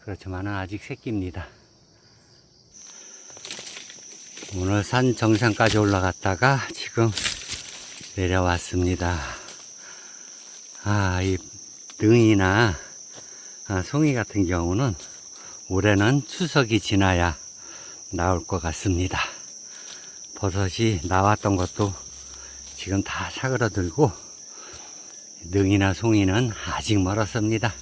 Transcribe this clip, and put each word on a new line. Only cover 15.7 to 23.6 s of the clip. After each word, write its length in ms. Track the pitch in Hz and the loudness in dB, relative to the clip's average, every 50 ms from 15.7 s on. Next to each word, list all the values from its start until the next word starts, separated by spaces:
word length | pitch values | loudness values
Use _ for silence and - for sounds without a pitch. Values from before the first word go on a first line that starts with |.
| 95 95 95 107 104 98 101 110 131 143 135 | 0 2 4 4 6 6 6 4 4 2 0
추석이 540 | - - - 185 156 - 151 131 107 113 104 | -2 -6 -4 -4 0 2 2 2 4 2 0
지나야 580 | - - 104 98 98 95 92 87 87 87 82 - - - - - - - - - - - - - - - - | 0 2 2 4 4 4 4 4 2 2 0 -4 -12 -20 -20 -20 -20 -20 -20 -20 -20 -20 -20 -20 -18 -10 -6
나올 320 | 87 85 92 92 85 - | -2 0 2 0 0 -2
것 160 | - - 90 | -4 -6 -4
같습니다. 580 | 80 82 78 - - 104 92 85 92 92 - - - - - - - - - - - - - - - - - - - - - - - - - | -2 -4 -6 -2 -2 0 0 0 0 -2 -2 -4 -4 -6 -8 -16 -18 -20 -20 -20 -20 -20 -20 -20 -18 -18 -18 -20 -20 -20 -20 -20 -20 -18 -10
버섯이 680 | - - 98 85 98 101 92 - 107 113 113 107 87 71 | -4 -4 -4 -2 -2 -2 -2 -2 0 0 0 0 0 -2
나왔던 540 | - 95 95 98 101 107 - - 104 101 92 | 0 2 4 4 4 2 2 2 0 2 2
것도 360 | 90 90 - - 107 101 92 - - - - - - - - - - - - - - - - | 0 -2 0 0 -2 -2 -2 -6 -14 -18 -20 -20 -20 -20 -20 -20 -20 -20 -20 -20 -20 -20 -16
지금 280 | - - 92 95 98 95 | -14 -6 -2 -2 -2 -2
다 260 | - - - 92 87 | -4 -6 -8 -8 -8
사그라들고 800 | - - - 131 131 120 | -8 -6 -4 -2 0 0